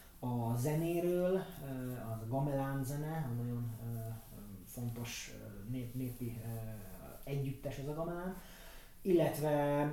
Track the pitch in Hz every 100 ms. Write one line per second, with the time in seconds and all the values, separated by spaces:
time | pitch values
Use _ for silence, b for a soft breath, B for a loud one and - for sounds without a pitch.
0 | B - 123 120 117 120 139 151 165 175
1 | 175 180 180 190 185 - 139 131 127 123
2 | 113 110 110 135 143 139 135 139 127 147
3 | 151 160 131 120 120 120 120 113 117 117
4 | 113 113 - 107 104 95 90 123 120 117
5 | 113 - - 110 107 104 104 127 113 127
6 | 127 117 120 117 113 113 110 107 101 90
7 | - - - 143 135 127 139 120 139 151
8 | 170 175 185 - B B B B B -
9 | 196 170 147 143 151 147 143 143 147